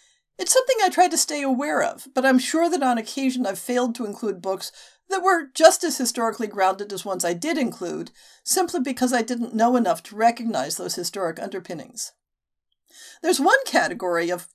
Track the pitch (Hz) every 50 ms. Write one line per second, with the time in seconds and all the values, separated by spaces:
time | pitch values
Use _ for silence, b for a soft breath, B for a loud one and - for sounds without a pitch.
0 | B B B B B B _ - 370 - - 523 508 523 508 440 403 359 - 320
1 | 370 359 330 - - - 302 294 277 269 262 240 285 302 - - - - - -
2 | - 262 _ 262 254 269 254 254 254 - - 320 339 339 339 277 277 254 240 226
3 | 220 - - 277 269 262 254 254 240 196 196 185 - - 247 247 247 240 233 -
4 | 233 202 202 - - 208 190 180 170 190 190 180 - - B B B B B B
5 | B _ 392 381 349 381 370 330 302 - _ - 320 320 - - - 320 - -
6 | 254 233 - 247 226 226 220 - 226 208 214 202 190 190 190 196 208 208 202 180
7 | - 202 190 180 180 170 180 170 175 311 339 320 262 - - - 180 170 156 156
8 | 170 - b b b b b b b - - 381 359 339 - 349 254 285 254 -
9 | 254 240 254 240 226 240 247 233 233 - - 214 233 240 254 247 233 180 165 -
10 | - - 208 208 226 233 233 247 233 226 202 135 135 147 135 - 180 175 - 185
11 | 175 - - 196 185 160 160 - - 160 - 190 180 - 180 151 - - - -
12 | - - - _ _ _ _ _ _ _ _ _ _ _ _ _ _ B B B
13 | B B B B - 320 359 - 269 370 494 539 523 - - 254 170 147 175 -
14 | 185 180 170 170 170 170 175 170 - - _